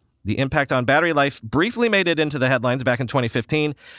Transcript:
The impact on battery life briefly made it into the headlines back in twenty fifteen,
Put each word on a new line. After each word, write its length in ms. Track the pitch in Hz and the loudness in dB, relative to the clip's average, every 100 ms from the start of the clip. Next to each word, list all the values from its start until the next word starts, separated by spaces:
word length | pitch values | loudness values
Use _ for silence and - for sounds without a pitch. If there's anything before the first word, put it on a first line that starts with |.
| _ _ 98 | _ _ -4
The 140 | 107 | -2
impact 320 | 135 151 135 | 0 0 0
on 140 | 131 120 | 0 2
battery 280 | 143 170 | 2 2
life 260 | 147 139 - | 2 0 -2
briefly 460 | 113 135 180 233 240 | -4 0 0 0 0
made 200 | 202 175 | 2 0
it 120 | 156 | 0
into 200 | 151 143 | -2 0
the 100 | 127 | 0
headlines 340 | 131 123 131 | 0 0 0
back 160 | 127 120 | 0 -2
in 60 | 120 | -2
twenty 220 | 139 117 | -2 -2
fifteen, 480 | 127 - 151 151 143 - | -2 -2 0 -2 -4 -14